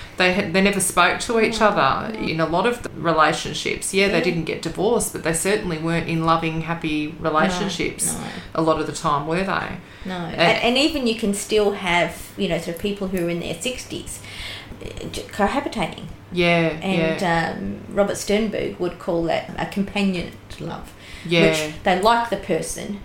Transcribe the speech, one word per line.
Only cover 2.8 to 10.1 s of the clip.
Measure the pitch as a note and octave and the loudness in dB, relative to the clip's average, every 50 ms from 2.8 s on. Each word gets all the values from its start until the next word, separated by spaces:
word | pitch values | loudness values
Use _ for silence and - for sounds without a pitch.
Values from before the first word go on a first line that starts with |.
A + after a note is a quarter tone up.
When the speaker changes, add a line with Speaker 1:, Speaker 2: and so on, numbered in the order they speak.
| - | -4
Speaker 1:
the | E3 - | -8 -6
relationships. | - D#3 E3+ D#3+ D#3 D3+ D3+ D#3+ - - - D3+ - - - - - - - - | -2 0 2 4 4 4 4 4 0 -4 -6 -6 -4 -4 -4 -4 -4 -4 -2 2
Yeah, | F#3+ G3+ | 2 2
they | G3 - E3+ | 4 4 2
Speaker 2:
Yeah. | - | 2
Speaker 1:
didn't | F3+ E3+ E3 D#3+ | 2 0 0 -2
get | - - - | -4 -4 -4
divorced, | - E3 - D#3 F3+ A3+ A#3+ G#3 - - | -4 -6 -2 0 2 2 2 2 0 -2
but | - - - | -4 -4 -2
they | D#3+ E3 | 0 0
certainly | - - F#3+ G#3+ G#3+ G#3+ F3 D#3+ | 0 0 0 0 0 0 -2 -4
weren't | D#3 D#3+ E3 E3+ E3 - | -2 -2 0 0 0 0
in | - E3 E3 D#3+ | 0 0 2 2
loving, | E3 E3 D#3+ E3 D#3+ D#3+ D#3+ | 4 2 2 2 0 -2 -2
happy | D#3 E3 E3+ E3 - D#3 D3+ D3+ D3+ D3+ - - | -2 -4 -4 -2 -2 -2 0 0 -2 -4 -4 -4
relationships | E3+ D#3+ D3+ D#3 E3 F#3+ F3+ - G3+ - - - C#3+ B2 - - - - - | -2 2 2 4 4 4 2 0 -2 -2 -2 -2 -2 -2 -2 -2 -2 -2 -2
Speaker 2:
No, | - | -4
no. | - - - - - - - | -8 -8 -10 -12 -12 -6 -2
Speaker 1:
a | D#3+ | 0
lot | D#3+ D#3+ D#3 D3+ | 2 2 2 2
of | D3+ | 0
the | E3 D3+ | -4 -4
time, | - - D#3+ D3 C#3+ D3+ | -2 0 0 0 0 0
were | D#3+ E3 F3+ | -2 -2 -2
they? | F#3+ G3 - - - - - E3+ - - - - - | 0 0 -2 -2 -2 -4 -8 -10 -12 -16 -16 -12 -10
Speaker 2:
No. | F#3 | -8